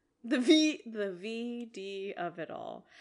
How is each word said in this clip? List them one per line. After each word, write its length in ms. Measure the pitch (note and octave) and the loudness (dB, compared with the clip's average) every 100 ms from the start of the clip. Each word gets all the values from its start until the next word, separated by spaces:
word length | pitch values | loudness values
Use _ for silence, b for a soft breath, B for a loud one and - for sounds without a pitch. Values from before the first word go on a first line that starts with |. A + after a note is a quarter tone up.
| _ _ | _ _
The 160 | A#3 C4+ | 0 4
V, 420 | B3 D#4 D#4 D4 A#3 | 8 8 6 0 -6
the 260 | A3 G3+ | -4 -4
V 580 | F3 G3+ A3+ A#3+ A#3+ A#3 | -4 -6 -6 -6 -6 -8
D 420 | G#3+ G3 G3 G3 - | -10 -8 -6 -6 -6
of 220 | F3 E3+ | -6 -6
it 100 | D#3 | -8
all. 380 | - - - - B | -8 -8 -10 -14 B